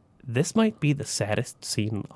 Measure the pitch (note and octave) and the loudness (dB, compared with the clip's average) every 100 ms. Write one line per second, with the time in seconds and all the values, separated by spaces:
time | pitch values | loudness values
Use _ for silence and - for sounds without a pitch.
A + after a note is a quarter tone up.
0 | _ _ B2+ A#2+ D#3+ A3 A3 - D3 C#3+ | _ _ -4 0 2 4 2 2 0 0
1 | - - G2+ G#2+ A#2 - - - G#2+ G#2+ | -2 -4 0 0 -2 -6 -6 -2 -2 -2
2 | - | -6